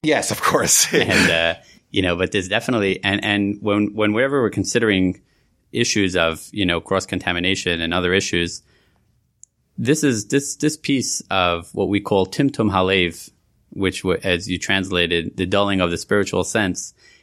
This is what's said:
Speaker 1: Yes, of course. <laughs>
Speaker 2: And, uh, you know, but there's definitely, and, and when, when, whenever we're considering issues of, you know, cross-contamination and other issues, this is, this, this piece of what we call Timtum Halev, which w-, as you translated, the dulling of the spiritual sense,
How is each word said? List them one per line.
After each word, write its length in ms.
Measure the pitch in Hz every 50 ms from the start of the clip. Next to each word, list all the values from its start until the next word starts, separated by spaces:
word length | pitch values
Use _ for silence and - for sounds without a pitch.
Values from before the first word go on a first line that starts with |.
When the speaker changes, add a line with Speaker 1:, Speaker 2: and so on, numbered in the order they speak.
| -
Speaker 1:
Yes, 280 | 151 147 110 - -
of 100 | 107 -
course. 460 | - - - 139 - - - - - -
<laughs> 40 | -
Speaker 2:
And, 360 | 147 - - 92 87 - 92
uh, 240 | 85 82 85 85 82 - - - - _ _ _
you 120 | - 98 92
know, 120 | 90 87
but 160 | 87 92 87
there's 160 | - 101 87
definitely, 560 | 90 101 117 - - 127 110 101 95 92 - -
and, 200 | 98 98 104 -
and 340 | 104 104 104 101 101 101 -
when, 340 | 107 104 101 104 104 - -
when, 180 | 107 107 107 107
whenever 300 | 117 131 135 143 139 120
we're 80 | 101
considering 680 | - 104 95 - - 120 117 110 98 92 92 90 90 - _ _ _ _ _ _ _ _ _ _
issues 440 | - 107 110 - - 107 98 92 90
of, 320 | 87 82 80 80 80 - -
you 120 | - 104 95
know, 160 | 90 85 82
cross-contamination 1000 | - - 98 95 - - 95 87 - 92 87 87 87 92 95 92 - 92 85 82
and 140 | 82 82 87
other 180 | 90 90 90 92
issues, 480 | 98 - - - 87 87 87 - - - _ _ _ _ _ _ _ _ _ _ _ _ _ _ _ - _ _ _ _ _ _
this 280 | - 117 123 156 156 151
is, 240 | 143 120 104 104
this, 280 | - - 139 139 - -
this 200 | - 147 151 156
piece 440 | - - - 139 127 - - - - - -
of 420 | 95 95 90 87 87 85 90 - -
what 160 | 98 98 87
we 100 | 104 98
call 280 | 101 - 107 98 95
Timtum 420 | 92 - - 139 135 - - 110 104
Halev, 600 | 95 92 92 92 98 95 90 85 82 - - - _ _ _ _ _ _ _ _
which 320 | - - 98 92 - - -
w-, 160 | 92 90 - -
as 240 | 98 90 85 101
you 120 | 101 90 87
translated, 760 | - - 98 98 92 95 92 87 87 85 87 85 82 90 -
the 100 | - 92
dulling 340 | 90 101 101 101 101 98 95
of 80 | 90 85
the 80 | 85
spiritual 460 | 82 - - 104 101 95 - - 98 87
sense, 500 | - - 110 104 92 85 - - - - _ _ - - _